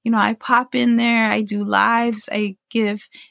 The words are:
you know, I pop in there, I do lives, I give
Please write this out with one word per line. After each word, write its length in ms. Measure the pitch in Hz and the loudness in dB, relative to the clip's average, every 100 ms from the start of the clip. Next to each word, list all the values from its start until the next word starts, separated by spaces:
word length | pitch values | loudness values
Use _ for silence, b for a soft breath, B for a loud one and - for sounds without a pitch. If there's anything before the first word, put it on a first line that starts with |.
you 80 | 226 | -2
know, 60 | 226 | 0
I 160 | 208 | 0
pop 420 | 220 - 247 254 247 | -2 0 0 2 0
in 200 | 240 233 | 2 2
there, 340 | 233 233 220 | 2 2 2
I 120 | 214 | 0
do 240 | 208 208 208 | -2 -4 0
lives, 640 | 202 208 233 233 214 - | 2 2 2 0 -2 -4
I 240 | 208 208 190 _ | -4 -4 -8 _
give 400 | 233 208 208 - B B | -2 -2 -4 -10 B B